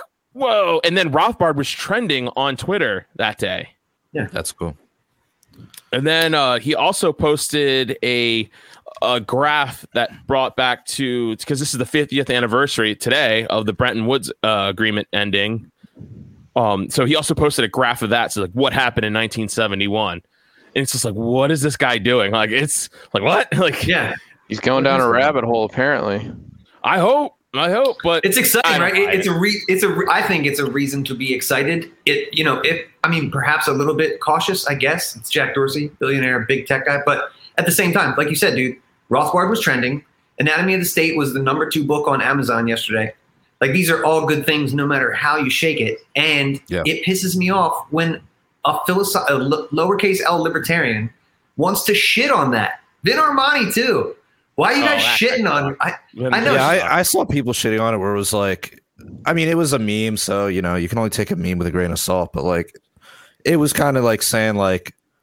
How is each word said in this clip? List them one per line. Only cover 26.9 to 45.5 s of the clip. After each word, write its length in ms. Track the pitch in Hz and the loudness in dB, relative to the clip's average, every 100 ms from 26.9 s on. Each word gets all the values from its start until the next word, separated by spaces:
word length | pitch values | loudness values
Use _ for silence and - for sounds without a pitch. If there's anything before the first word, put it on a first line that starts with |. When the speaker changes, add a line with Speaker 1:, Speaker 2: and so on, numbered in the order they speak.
| 175 | 2
Speaker 1:
hope. 340 | 180 285 285 - _ 123 | 4 2 0 -6 _ -4
I 140 | 170 | 0
hope, 260 | 202 269 233 | 2 0 0
but 220 | 165 170 196 | 0 2 2
Speaker 2:
It's 100 | 214 | 2
exciting, 340 | - 220 196 | 2 2 4
Speaker 1:
I 60 | 156 | 4
don't 20 | |
Speaker 2:
right? 140 | 175 190 | 2 2
It, 40 | 202 | 2
Speaker 1:
buy 80 | |
Speaker 2:
it's 140 | 190 190 | 2 0
Speaker 1:
it. 20 | |
Speaker 2:
a 80 | 165 | 0
re-, 220 | 202 208 - | 0 0 -2
it's 160 | 190 | 0
a 40 | 196 | 0
re-, 180 | 131 135 | 0 0
I 140 | 175 | 0
think 240 | 220 175 143 | 0 0 0
it's 100 | 139 | 0
a 80 | 135 | -2
reason 380 | 131 139 139 | -2 -2 -2
to 100 | 135 | -4
be 200 | 123 135 127 | -4 -4 -4
excited. 540 | - 135 151 165 160 - - | -2 0 0 -2 -6 -6 -2
It, 280 | 143 - 156 | -2 -2 -2
you 80 | |
know, 160 | 156 127 | 0 0
it, 260 | 156 165 - _ | 0 -2 -6 _
I 60 | 165 | -2
mean, 200 | 165 135 | 0 -2
perhaps 380 | 139 127 156 - | -2 0 0 0
a 60 | |
little 200 | 135 143 | 0 0
bit 260 | 151 156 - | 0 0 -2
cautious, 440 | - 156 175 185 - | 0 0 0 -2 -2
I 80 | |
guess. 420 | 143 147 170 - 120 | 0 0 0 -4 -8
It's 140 | - | -4
Jack 240 | 147 135 | -2 0
Dorsey, 360 | - 135 143 147 - | 0 0 -2 -6 -4
billionaire, 400 | 135 139 127 123 | -2 0 0 0
big 260 | 113 131 131 | 0 -2 0
tech 220 | 135 139 | -2 0
guy, 140 | 143 143 | 0 0
but 240 | 135 - - - - | 0 -2 -12 -8 -2
at 80 | 135 | 0
the 40 | |
same 220 | 170 180 | 2 2
time, 220 | 170 151 127 | 2 2 0
like 120 | 151 | 0
you 60 | 151 | 2
said, 200 | 175 123 | 0 2
dude, 200 | 127 127 _ _ - | -2 -4 _ _ -2
Rothbard 400 | 123 147 180 190 | 0 2 2 0
was 100 | 220 | 0
trending. 420 | - 127 123 147 - _ _ - | 0 0 0 -4 -8 _ _ -2
Anatomy 340 | 147 156 185 | 0 2 0
of 60 | 190 | 0
the 60 | 175 | 0
State 280 | - 165 156 | 0 0 0
was 200 | 135 131 | -2 -2
the 40 | |
number 300 | 135 151 156 | 0 0 0
two 140 | 156 143 | -2 0
book 220 | 147 147 | 0 0
on 140 | 135 | 0
Amazon 440 | 117 139 120 117 117 | 2 0 0 0 0
yesterday. 460 | 113 - 110 110 - _ _ _ - | -2 -2 -2 -4 -6 _ _ _ -2
Like, 100 | 135 | 0
these 180 | 143 165 | 2 2
are 120 | 160 | 2
all 220 | 151 160 151 | 2 2 2
good 220 | 151 139 | 0 0
things, 260 | 151 139 | 0 0
no 140 | 139 143 | 0 0
matter 260 | 139 123 | 0 0
how 240 | 113 147 151 | -2 0 0
you 140 | 135 | 0